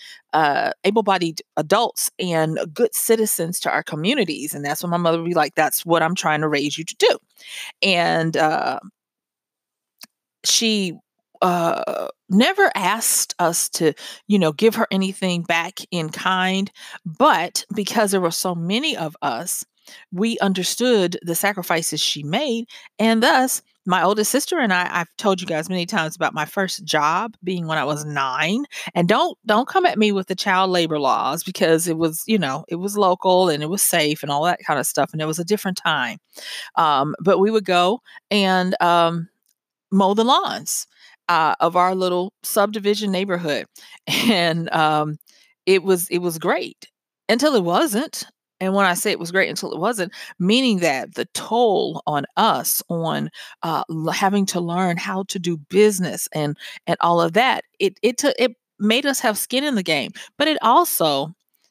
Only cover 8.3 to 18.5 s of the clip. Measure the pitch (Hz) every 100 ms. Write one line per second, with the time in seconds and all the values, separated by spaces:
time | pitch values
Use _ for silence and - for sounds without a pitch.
8.3 | 160 156 156 131 127 - _ _ _ _
9.3 | _ _ _ _ _ _ _ - _ _
10.3 | _ - - 226 214 185 156 _ _ _
11.3 | - 180 175 165 - - - - - -
12.3 | 190 285 392 392 - 185 220 - - -
13.3 | - 170 170 - - 160 - - - -
14.3 | 202 160 147 220 214 226 190 190 190 185
15.3 | 175 165 170 165 - - 175 156 - 185
16.3 | 185 185 190 196 - - - 170 156 285
17.3 | 185 175 - - 202 196 233 208 196 170
18.3 | - 185